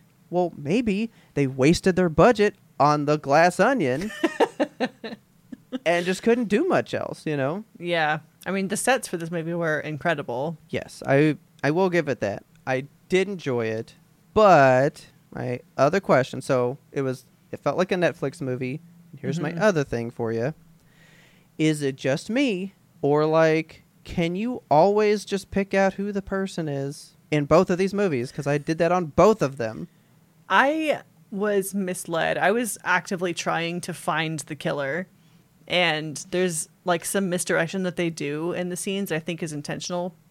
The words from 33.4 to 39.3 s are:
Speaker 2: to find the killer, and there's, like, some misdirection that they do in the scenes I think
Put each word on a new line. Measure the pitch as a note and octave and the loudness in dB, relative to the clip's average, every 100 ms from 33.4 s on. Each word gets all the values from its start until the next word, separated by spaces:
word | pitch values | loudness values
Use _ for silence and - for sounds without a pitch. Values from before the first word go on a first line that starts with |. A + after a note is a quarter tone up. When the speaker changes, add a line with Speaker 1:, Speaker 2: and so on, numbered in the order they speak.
| F3+ E3 E3+ F3 | -4 -2 -2 -6
Speaker 2:
to | F3 | -8
find | E3+ - D#3 D#3+ D#3+ | -8 -4 -2 -2 -4
the | - D3+ | -8 -8
killer, | E3 D3 C3+ D#3+ F#3 _ _ _ _ _ - | -4 -4 -4 -4 -8 _ _ _ _ _ -4
and | F3 F3 D#3 D#3 C3+ - | 0 0 0 -4 -10 -6
there's, | F3+ F#3 D#3+ - _ F#3 | -2 0 -2 -8 _ -2
like, | E3+ | -2
some | - G3+ G3 | -2 -2 0
misdirection | F3 - E3 E3 G3 | -2 0 0 0 -2
that | F#3 F3+ | -4 -2
they | E3+ | -4
do | E3 D3 D3 E3+ | -4 -6 -4 -4
in | F3 F3+ | -4 -6
the | F3 | -6
scenes | G#3 G3 G3 | -6 -6 -4
I | D#3+ | -4
think | D#3+ | -6